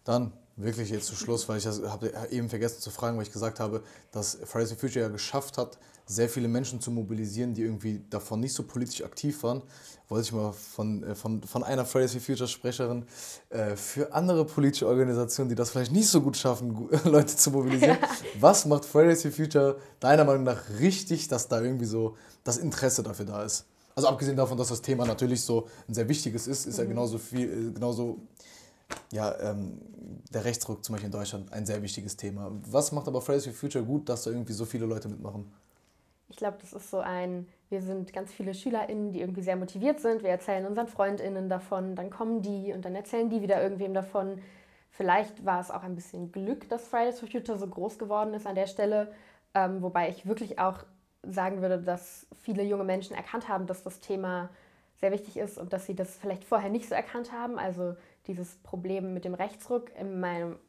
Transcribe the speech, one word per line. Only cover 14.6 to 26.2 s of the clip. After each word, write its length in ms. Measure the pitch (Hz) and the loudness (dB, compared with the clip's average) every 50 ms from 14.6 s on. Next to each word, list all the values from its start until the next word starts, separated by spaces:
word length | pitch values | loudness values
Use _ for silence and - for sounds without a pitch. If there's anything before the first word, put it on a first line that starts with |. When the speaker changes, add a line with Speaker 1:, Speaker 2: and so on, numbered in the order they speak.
| 143 139 143 - 135 131 | 4 6 4 4 4 6
Speaker 1:
Organisationen, 600 | 123 127 131 127 120 120 120 113 - - 135 123 | 6 6 6 6 4 2 2 0 0 0 0 2
die 60 | 120 | 2
das 160 | 117 120 - | 2 0 0
vielleicht 220 | - 131 123 117 | 0 0 2 4
nicht 160 | 151 208 220 - | 4 6 6 8
so 120 | - 160 | 8 6
gut 160 | 131 139 123 | 6 6 2
schaffen, 380 | - - 131 120 - 123 120 110 | 2 2 2 2 2 0 -2 -4
gu-, 140 | 110 - - 160 151 156 | -4 0 2 4 4 8
<laughs> 0 | 170 | 10
Leute 280 | 147 151 147 - - | 10 10 10 8 6
zu 160 | - - 147 | 4 6 6
mobilisieren. 440 | 135 139 127 131 131 127 - 156 - - 285 - - - | 6 4 4 4 6 8 8 8 8 8 4 0 0 -4
Speaker 2:
<laughs> 220 | - - - 101 | -8 -8 4 10
Speaker 1:
Was 260 | 107 101 104 - - | 10 10 12 10 8
macht 180 | - 117 113 - | 4 4 4 4
Fridays 380 | - - 151 165 170 165 160 | 6 8 10 10 10 8 6
for 80 | - 147 | 4 0
Future 480 | 147 156 156 151 - 143 139 139 135 139 - - - _ | 0 0 0 4 6 6 6 6 4 0 -6 -16 -8 _
deiner 240 | - 131 147 156 147 | 6 8 10 10 10
Meinung 180 | 143 135 135 | 8 6 6
nach 180 | 131 127 113 101 - 107 104 107 | 4 2 0 0 -4 -6 0 4
richtig, 480 | 151 196 190 - - - 170 151 - - | 4 4 4 4 0 -2 -2 -2 0 0
dass 180 | 135 117 - - | 0 0 0 2
da 140 | 123 113 | 2 2
irgendwie 220 | 117 123 135 123 120 | 2 2 0 0 0
so 300 | 107 110 113 110 113 110 - - - - - | 0 2 2 0 0 -2 -6 -16 -20 -20 -8
das 160 | - 127 117 170 | -4 -2 -2 0
Interesse 440 | 175 147 - - 135 127 - - 101 | 0 -2 0 2 2 2 2 2 0
dafür 200 | 107 95 - 101 | -2 -4 -6 -6
da 180 | 98 104 104 107 | -6 -4 -4 -4
ist? 220 | 107 - - - _ _ _ _ _ _ | -2 -4 -4 -6 _ _ _ _ _ _
Also 140 | 135 143 131 | 2 4 4
abgesehen 280 | 131 - 143 139 135 | 4 4 2 0 2
davon, 220 | 135 131 117 131 117 | 2 2 2 2 0
dass 100 | 123 117 | 0 0
das 140 | 120 117 | -2 -2
Thema 240 | - 139 131 120 123 | 0 0 0 2 2
natürlich 360 | 117 107 - 127 123 123 117 | 2 2 2 2 2 2 0
so 260 | - - 117 117 113 - - - - - | 0 0 0 0 0 -2 -8 -16 -10 -4
ein 60 | 107 | -2
sehr 140 | 117 110 117 | 0 2 2
wichtiges 400 | 151 151 | 0 0